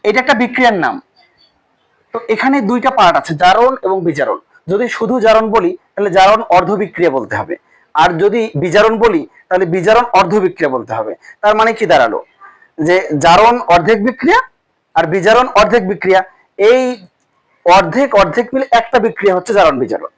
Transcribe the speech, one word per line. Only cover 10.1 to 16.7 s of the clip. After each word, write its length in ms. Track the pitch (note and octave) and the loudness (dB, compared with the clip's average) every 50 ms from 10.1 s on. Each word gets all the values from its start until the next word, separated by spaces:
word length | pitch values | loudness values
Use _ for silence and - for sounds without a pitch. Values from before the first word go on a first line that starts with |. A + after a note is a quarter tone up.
| - F#3 | 0 0
অর্ধ 140 | G3 E3+ G#3 G#3+ F#3 | 0 2 0 0 0
বিক্রিয়া 260 | F3+ F3+ - D#3+ C#3+ C3 | -2 -2 -4 -4 -4 -4
বলতে 160 | B2 A2 A2 A2+ | -6 -6 -8 -8
হবে। 160 | A2+ G#2+ G#2+ A2 _ _ - - _ | -8 -8 -8 -10 _ _ -20 -16 _
তার 120 | - G#3 G#3+ A3 | -2 0 2 2
মানে 120 | A3 A3+ A3 | 0 -2 -2
কি 80 | A3 A3 E3 | -4 0 2
দাঁড়ালো? 280 | E3+ C#3 B2 A#2 F#2+ - - _ _ _ - - _ _ _ _ _ - D3+ | 2 2 2 0 -2 -6 -10 _ _ _ -20 -20 _ _ _ _ _ -6 -2
যে 80 | D#3+ F3+ F#3 F#3 - D3+ C#3+ C#3+ | 0 0 0 0 -2 -4 0 2
জারণ 320 | E3 E3+ G3 G#3+ A#3 A#3+ B3 - - - | 4 4 6 4 4 2 0 0 0 0
অর্ধেক 260 | F3 D#3+ G#3 A3+ G#3 G3+ | 2 2 0 0 0 0
বিক্রিয়া 320 | B3+ - - - D#4 F#4+ B4+ C5 - _ _ _ _ _ _ _ _ _ | -4 -4 -2 0 0 0 0 0 -4 _ _ _ _ _ _ _ _ _
আর 80 | E3 E3 D#3+ E3+ | -2 -2 0 -2
বিজারণ 340 | G3 E3 G#3 A3+ A#3+ B3+ B3 - G3+ | -2 2 2 2 2 2 2 2 0
অর্ধেক 240 | A3 F#3 G#3+ A#3+ F#3 F#3 | 2 2 0 -2 -2 -2
বিক্রিয়া, 300 | G3+ - - F#3+ F#3 F#3+ F#3+ - _ _ _ _ _ - | -8 -4 -2 0 0 0 0 -4 _ _ _ _ _ 0
এই 220 | G3 A3 | 2 4